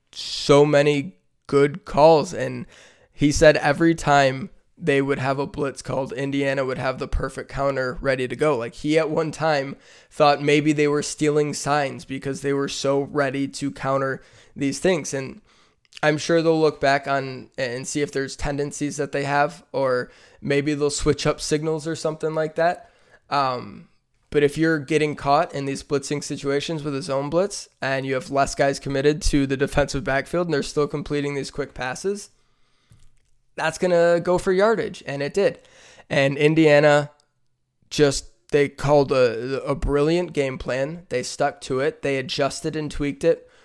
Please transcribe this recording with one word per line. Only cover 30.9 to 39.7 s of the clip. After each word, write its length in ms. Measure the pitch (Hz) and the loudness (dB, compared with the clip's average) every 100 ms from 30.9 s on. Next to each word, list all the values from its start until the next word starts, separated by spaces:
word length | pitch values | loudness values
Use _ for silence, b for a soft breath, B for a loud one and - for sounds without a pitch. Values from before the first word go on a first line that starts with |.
| 151 - 147 143 | -2 -4 -4 -4
these 180 | 139 135 | -6 -6
quick 220 | - 135 | -8 -8
passes, 560 | - 127 127 190 208 - _ _ _ _ _ _ - - _ _ _ _ - | -8 -8 -6 -6 -6 -10 _ _ _ _ _ _ -20 -20 _ _ _ _ -6
that's 220 | 160 160 | -4 0
gonna 400 | 185 175 170 170 | 2 4 4 4
go 180 | 175 180 | 2 0
for 160 | 196 | 2
yardage, 520 | 185 214 208 - - - | 2 2 2 -4 -8 -10
and 160 | 139 | -8
it 100 | 143 | -4
did. 280 | 196 185 - B B B B - | 0 0 0 B B B B -4
And 260 | 143 139 143 | 0 2 4
Indiana 760 | 151 160 151 147 151 147 147 _ _ _ _ _ _ _ _ | 2 6 6 8 6 4 2 _ _ _ _ _ _ _ _
just, 380 | - 143 135 - _ _ | 2 2 2 -6 _ _
they 180 | 147 143 | 0 0
called 440 | - 139 147 135 | -2 2 4 4
a, 500 | 135 123 110 127 135 | 4 2 2 -6 -6
a 140 | 131 | -4